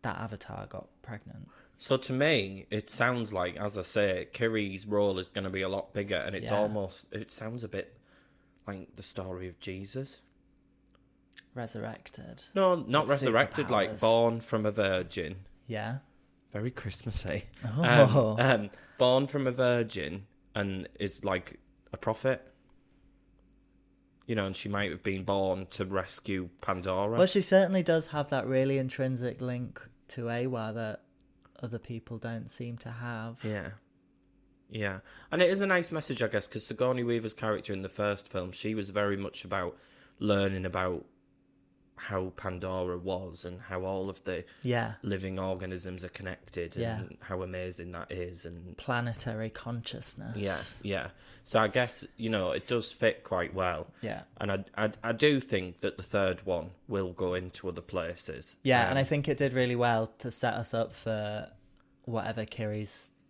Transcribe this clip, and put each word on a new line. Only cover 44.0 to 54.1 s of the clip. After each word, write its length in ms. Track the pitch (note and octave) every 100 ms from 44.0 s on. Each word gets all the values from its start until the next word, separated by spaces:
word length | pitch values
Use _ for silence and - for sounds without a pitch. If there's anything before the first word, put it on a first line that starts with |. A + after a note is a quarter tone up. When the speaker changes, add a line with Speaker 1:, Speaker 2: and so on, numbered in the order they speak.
| F#2+
Speaker 2:
of 140 | F#2
the 200 | - E2+ F2+ -
Speaker 1:
Yeah. 320 | B2+ A#2+ A2+ G#2+
Speaker 2:
living 340 | - G2 F#2+ F#2+
organisms 680 | F#2+ F#2 F#2 F#2 F#2 F#2
are 60 | F2+
connected 680 | - F#2+ F2+ - - E2+ -
and 360 | A#2 A2 A2+
Speaker 1:
Yeah. 60 | - -
Speaker 2:
how 160 | F#2
amazing 480 | F#2 F2+ F#2 F2+ F2+
that 200 | E2+ -
is. 320 | F#2 F2 F2
And 320 | E2+ F2 F2+ -
Speaker 1:
Planetary 720 | - B2 A#2+ A2+ - A2 A2+
consciousness. 840 | - - A#2+ A2+ - - - A2 A2+
Speaker 2:
Yeah, 240 | G2 E2 - -
yeah. 300 | G#2 F#2+ B1+ - - -
So 160 | - A2
I 80 | A2
guess, 360 | B2+ A#2+ - - -
you 140 | A2+
know, 220 | A2 F2+
it 120 | - -
does 260 | A#2+ G#2+
fit 320 | - A2+ -
quite 300 | - F#2 F2
well. 400 | F#2 F2+ D#2+ - -
Speaker 1:
Yeah. 220 | -